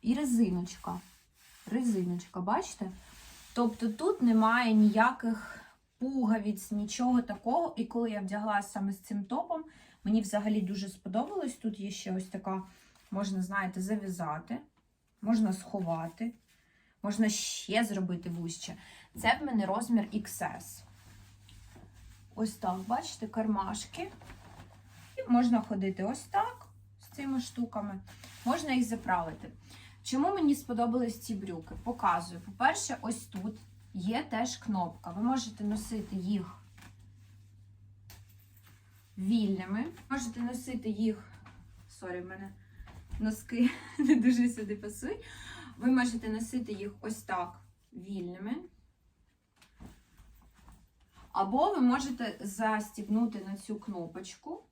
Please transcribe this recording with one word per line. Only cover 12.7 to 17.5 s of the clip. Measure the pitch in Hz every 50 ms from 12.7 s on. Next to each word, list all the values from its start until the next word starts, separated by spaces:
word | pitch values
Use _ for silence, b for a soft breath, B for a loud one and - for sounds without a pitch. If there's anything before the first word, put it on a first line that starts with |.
| B B B B B B _ _
можна, | - 190 208 202 196 190 185
знаєте, | 180 196 196 190 185 - 185
зав'язати, | 185 196 220 208 196 190 180 175 170 151 151 160 170 - 233 277 - _ _ _ _ _ _ _ _ _ _ _ -
можна | 208 233 220 220 196 190
сховати, | 185 - - - 202 185 165 165 160 165 165 - - 226 233 233 - _ b b b b b b b b b b b -
можна | 202 208 208 220 214
ще | 214 - - -